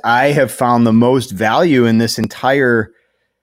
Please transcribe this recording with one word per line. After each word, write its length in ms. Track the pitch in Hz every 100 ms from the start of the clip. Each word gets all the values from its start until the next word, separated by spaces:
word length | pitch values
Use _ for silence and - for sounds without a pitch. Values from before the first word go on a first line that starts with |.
I 280 | 113 120 143
have 200 | 147 131
found 340 | - 123 120 117
the 60 |
most 380 | 113 120 131 113
value 560 | 95 110 127 180 131 117
in 120 | 113
this 200 | 113 -
entire 760 | 107 - 131 143 127 117 110 _ _ _ _ _